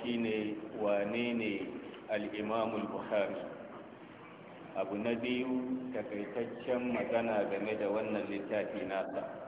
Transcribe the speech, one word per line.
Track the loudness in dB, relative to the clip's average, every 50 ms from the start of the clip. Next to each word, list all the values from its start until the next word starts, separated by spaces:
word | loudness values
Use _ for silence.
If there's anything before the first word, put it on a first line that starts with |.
shine | 0 0 2 2 2 2 2 2 2 0 -2 -4 -6 -6 -4
wane | 0 4 4 4 4 4 2 2 2 2 2
ne | 2 2 2 0 0 0 -2 -4 -6 -8 -8 -10 -12 -12 -4 -2
Al-Imamul | -2 0 0 -2 -2 -2 0 0 2 2 2 2 2 0 -2
Bukhari? | -2 -2 -4 -2 2 2 4 4 2 0 -4 -6 -6 -8 -10 -10 -12 -12 -12 -12 -14 -14 -16 -16 -16 -16 -16 -16 -16 -16 -16 -16 -16 -14 -14 -14 -6 -2
Abu | 0 0 0 0 0
na | 2 2 2
biyu, | 2 2 2 2 2 2 2 2 2 2 0 -2 -2 -2 -2
takaitaccen | -2 -2 -2 -2 -2 -4 -4 -2 -2 -2 -2 -2 -4 -6 0 0 2 2 2 2
magana | 2 2 2 4 4 4 4 4 4 4 4 4
game | 2 0 2 0 2
da | 2 2 2
wannan | 2 2 2 2 0 0 0 0
littafi | -2 -4 -2 0 2 2 2 0 -2 -4 -2
nasa. | 0 0 0 0 0 -2 -4 -4 -4 -6 -8 -10